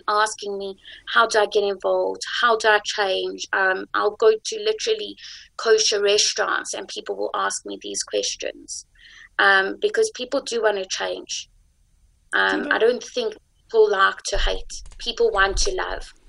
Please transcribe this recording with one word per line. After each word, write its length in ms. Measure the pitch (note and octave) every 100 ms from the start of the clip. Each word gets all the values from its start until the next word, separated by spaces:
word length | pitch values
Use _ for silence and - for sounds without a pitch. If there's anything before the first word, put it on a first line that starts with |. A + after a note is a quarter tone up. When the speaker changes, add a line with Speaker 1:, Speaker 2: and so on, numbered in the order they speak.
| -
Speaker 1:
asking 500 | G#3 G#3+ G#3+ G3+ G3
me, 200 | G3 F#3+ - - -
"How 140 | A#3 A3+
do 120 | A3
I 60 | G#3
get 180 | G#3
involved? 580 | G3+ F#3+ F#3+ F#3 F#3+ F#3+ - -
How 160 | A#3+ A3+
do 140 | A3+
I 100 | G#3 -
change?" 600 | - G3 F#3+ F#3 F#3+ -
Um, 360 | G3+ F#3+ F#3+ G3+
I'll 220 | G#3 G#3 G#3+
go 160 | A3
to 280 | A3 - A3
literally 580 | G#3+ G#3+ A#3 G#3+ G3+ G3+ - - - -
kosher 440 | A3+ A3 - G#3
restaurants 720 | G3+ G3+ - G#3+ F#3 - -
and 140 | G#3 F#3+
people 300 | G#3+ G3+ G3
will 140 | G#3+
ask 320 | - - - G2+
me 140 | G2
these 200 | G2+ G2
questions, 840 | - G#2 G2 - - - - - - _ - - - -
um, 360 | G3+ G3 G3 G3
because 280 | G#3 A3 A3 -
people 240 | B3 C#4
do 220 | C4 A#3
wanna 240 | G#3+ G3 F#3
change. 640 | - F#3 F#3 - - - _ _ _ _ _ _ _ -
Um, 320 | G3+ F#3+ G3
Speaker 2:
Do 60 | G3
they 60 | G3+
Speaker 1:
I 20 |
don't 260 | A3 B3
think 320 | - B3+ A3 - _ _ _
people 220 | A3+ G#3
like 320 | F#3+ G3 - -
to 100 | G3
hate. 340 | G3 F#3+ - - - -
People 320 | A#3+ A#3 A#3
want 260 | G3+ G3 -
to 180 | G3 F#3
love. 380 | F3+ F#3+ - -